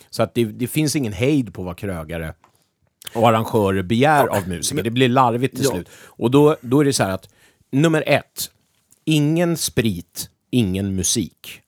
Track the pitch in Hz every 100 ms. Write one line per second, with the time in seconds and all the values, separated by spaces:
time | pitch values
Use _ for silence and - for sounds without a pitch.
0 | _ - 110 123 110 110 123 156 151 151
1 | 117 92 127 151 110 98 90 87 101 87
2 | 78 85 80 - _ _ _ _ _ _
3 | - 117 117 110 107 117 98 95 90 117
4 | 143 151 120 107 92 85 - - 117 120
5 | 131 131 123 120 127 131 135 90 - -
6 | - - 113 139 147 156 120 139 139 127
7 | 101 92 - _ _ _ _ 131 165 156
8 | 135 139 - - - _ _ _ _ _
9 | - 151 147 165 175 165 - - 113 87
10 | - - - _ - 123 98 95 101 95
11 | 87 123 82 _ - -